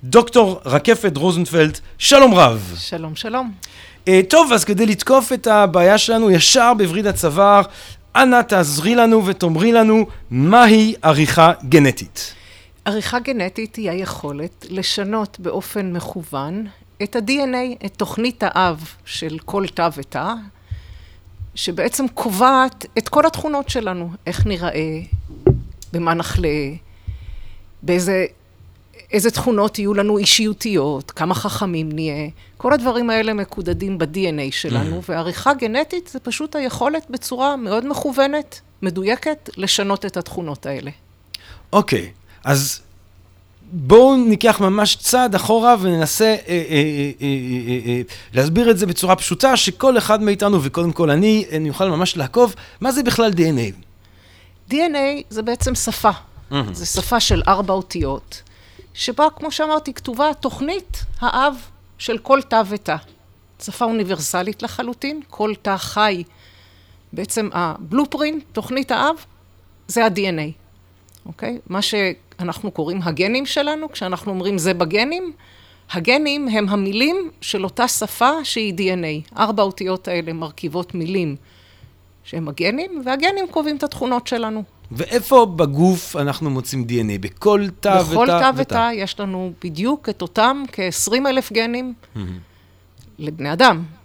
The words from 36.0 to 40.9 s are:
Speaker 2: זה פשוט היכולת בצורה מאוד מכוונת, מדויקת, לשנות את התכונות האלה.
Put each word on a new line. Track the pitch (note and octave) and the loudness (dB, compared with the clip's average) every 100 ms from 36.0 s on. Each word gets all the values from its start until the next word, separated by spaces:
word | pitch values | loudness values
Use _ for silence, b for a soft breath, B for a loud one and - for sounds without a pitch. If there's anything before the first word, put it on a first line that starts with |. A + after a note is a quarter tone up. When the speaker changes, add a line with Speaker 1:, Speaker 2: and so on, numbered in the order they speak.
| F4 | -8
Speaker 2:
זה | C4 | -12
פשוט | - A#3 D4+ D4+ | -8 -8 -6 -4
היכולת | B3+ - C4+ D#4 - | -6 -2 -2 -2 -6
בצורה | B3 - B3 C4+ C#4 | -10 -8 -2 -2 -2
מאוד | A3 G#3+ C4 | -2 -4 -2
מכוונת, | D4 D4 C4 C#4 D4+ D4 - _ _ | -4 -4 0 0 0 -6 -16 _ _
מדויקת, | F#3+ F3 F#3+ B3 D#4+ D4+ - - | -6 -2 -2 -2 -2 -6 -10 -8
לשנות | F#3+ - G3 G3 | -4 -2 0 -2
את | G3+ F3+ | -4 -8
התכונות | E3 - E3 C#3 - | -8 -8 -8 -10 -8
האלה. | C3+ C#3 | -10 -10